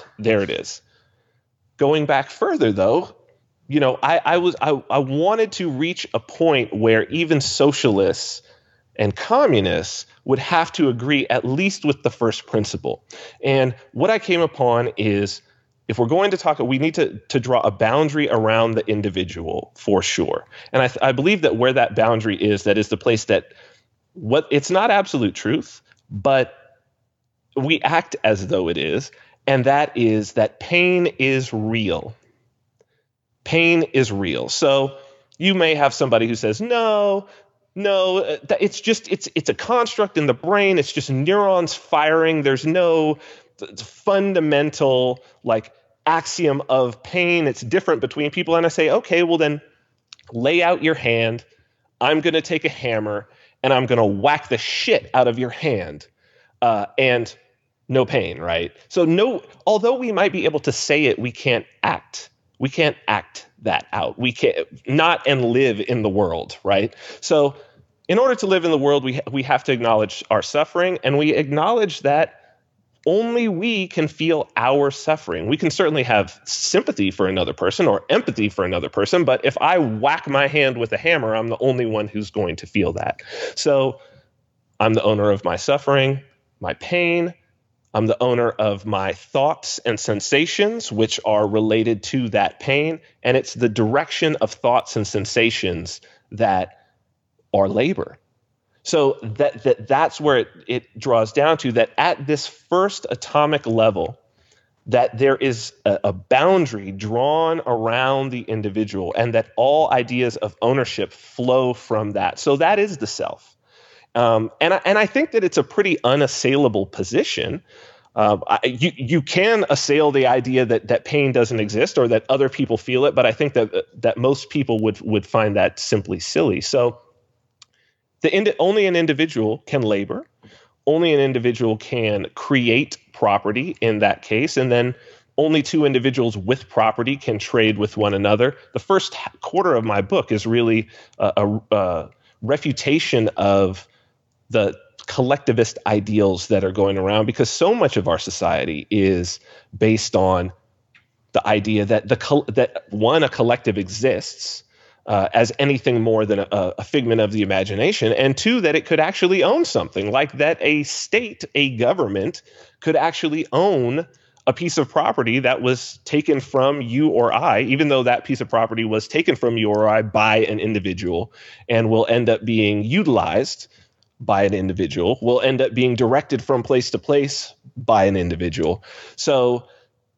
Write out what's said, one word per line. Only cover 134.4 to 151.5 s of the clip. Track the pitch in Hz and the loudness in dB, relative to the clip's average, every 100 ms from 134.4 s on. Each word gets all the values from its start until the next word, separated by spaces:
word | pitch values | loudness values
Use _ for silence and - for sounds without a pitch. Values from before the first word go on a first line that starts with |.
| 147 - | -2 0
and | 127 | 2
then | 120 123 123 - - _ - | 2 0 -4 -14 -20 _ -2
only | 156 156 | 2 2
two | 131 160 | 0 2
individuals | 147 135 131 131 117 104 | 2 2 0 0 0 -2
with | 92 131 - | -2 -4 -2
property | - 110 - 117 139 | 0 2 2 -2 -4
can | - 107 | -4 -6
trade | - 123 110 104 | -2 2 2 2
with | 104 - | -2 0
one | 104 | 0
another. | 98 101 104 127 - - | 2 2 2 2 -2 -8
The | - | -8
first | - 190 - | 0 0 0
h-, | - - - | -10 -14 -14
quarter | - 349 370 | -6 -2 2
of | 127 | 2
my | 110 101 | 2 0
book | 101 190 - | 0 0 0
is | 107 113 | -2 0
really | 117 117 113 107 - - - | 2 2 2 -2 -10 -16 -4
a, | 98 - | -2 0
a, | 104 107 - | 0 -2 0
a | 104 92 85 71 _ _ _ | 0 0 -2 -6 _ _ _
refutation | 110 147 156 - - 151 - 127 110 - | -4 -2 -2 -4 0 0 2 0 0 0
of | 101 98 95 92 - _ _ _ _ _ - | 2 4 2 -2 -14 _ _ _ _ _ -4
the | 117 101 - _ - - | 0 0 -2 _ -20 -8
collectivist | - 127 143 - 113 113 - - | -2 0 0 0 2 0 -2 -2
ideals | 104 101 104 98 90 - | 0 0 2 2 2 0
that | 101 | 0
are | 95 | 0
going | 95 98 98 | 0 0 0
around, | 95 107 110 | 0 0 0
because | - 120 | 0 -2
so | - 170 | 0 0
much | 233 160 - | 2 0 0
of | 92 | -2
our | 82 | -2
society | - - 85 82 71 76 - | -4 -4 -2 0 -2 -6 -2
is | 107 95 90 87 - _ - _ - | 2 2 2 -2 -8 _ -20 _ -2
based | 110 110 - | 2 2 0
on | 101 92 92 92 - _ _ _ _ _ _ _ | 2 2 2 -2 -10 _ _ _ _ _ _ _
the | - | -4
idea | - | 0